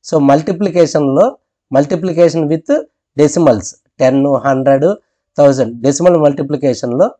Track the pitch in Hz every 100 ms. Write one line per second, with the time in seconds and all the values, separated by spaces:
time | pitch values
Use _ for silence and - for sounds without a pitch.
0 | - 160 139 143 160 175 202 175 160 156
1 | 139 139 226 285 _ _ _ 135 147 180
2 | 185 165 170 160 147 160 - 294 - _
3 | _ - 147 175 156 107 87 - _ _
4 | 131 135 143 135 131 135 135 135 165 208
5 | _ _ _ - 143 135 113 120 127 143
6 | 180 170 147 143 143 147 139 117 127 123
7 | 214